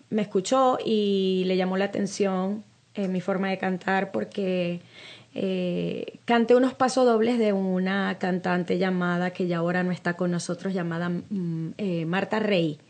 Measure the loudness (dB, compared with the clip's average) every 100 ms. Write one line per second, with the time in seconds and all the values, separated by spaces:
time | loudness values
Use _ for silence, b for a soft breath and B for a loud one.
0 | -4 -2 0 -2 2 4 4 2 2 2
1 | 2 2 2 2 2 2 0 0 -2 -2
2 | -2 0 0 0 -2 -4 -10 _ _ -6
3 | -4 -2 -2 -2 -2 -2 -2 -2 0 0
4 | 0 -4 -6 -4 -2 -2 -2 -6 b b
5 | b b b -6 -4 -2 -2 -2 -4 -4
6 | -8 -6 0 2 6 6 6 2 2 4
7 | 4 4 2 2 2 2 0 0 0 0
8 | -2 -2 -2 0 0 0 0 0 0 0
9 | 0 0 -2 -2 -2 0 0 0 0 -2
10 | -2 -2 -2 -2 -4 -6 -4 -4 -2 -4
11 | -4 -4 -4 -4 -4 -4 -6 -6 -4 -2
12 | -2 -2 -2 -2 2 2 2 -2